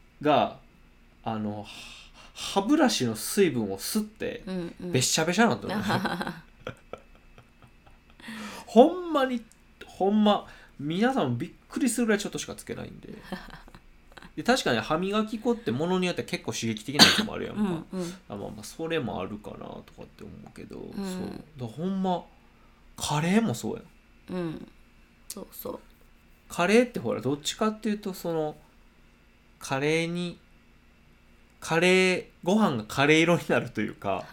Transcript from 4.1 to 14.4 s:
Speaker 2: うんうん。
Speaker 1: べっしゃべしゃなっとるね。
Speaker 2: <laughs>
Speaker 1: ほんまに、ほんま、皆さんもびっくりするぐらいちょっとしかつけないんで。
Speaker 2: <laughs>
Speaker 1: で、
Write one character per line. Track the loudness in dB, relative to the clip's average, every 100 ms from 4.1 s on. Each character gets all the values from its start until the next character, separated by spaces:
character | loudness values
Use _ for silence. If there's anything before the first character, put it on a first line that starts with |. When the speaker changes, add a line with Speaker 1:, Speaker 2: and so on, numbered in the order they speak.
| -6 -8 -8 -8
Speaker 2:
う |
ん | -6 -6 -8
う | -2
ん。 |
Speaker 1:
べ | 0
っ |
し | 2 2
ゃ |
べ | 2
し | 4
ゃ | 4
な |
っ | 2
と | -2
る | -4
ね。 |
Speaker 2:
<laughs> | 0 0 -2 -4 -8 -10 -16 -16 -14 -14 -16 -20 -20 -20 -20 -20 -20 _ -20 -20 -20 -20 _ -20 -16 -12 -12 -14 4
Speaker 1:
ほ | 10 10 8 0
ん |
ま | 2
に、 | 2 -2 -8 -20 -20 -20 -14
ほ | -2 2
ん | 4
ま、 | 6 4 0 -18 -20 -8
皆 | -4 2 2
さ | 2
ん | 0
も | -2
び | -6
っ | -12 -10
く | -2
り | 0
す | 2
る | 2
ぐ |
ら | 0
い |
ち | 0
ょ |
っ |
と | -6
し |
か | -8
つ | -10
け | -10
な | -10
い | -10
ん | -14
で。 | -16 -16 -12 -12 -12 -18 -18
Speaker 2:
<laughs> | -20 -20 -20 -20 -20 -16
Speaker 1:
で、 | -4